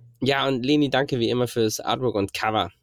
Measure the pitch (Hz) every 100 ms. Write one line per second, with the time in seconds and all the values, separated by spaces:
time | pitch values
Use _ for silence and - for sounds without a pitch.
0 | - _ 131 139 135 135 127 147 143 131
1 | 139 131 113 123 123 - 110 - - 120
2 | 127 104 98 - 110 107 87 -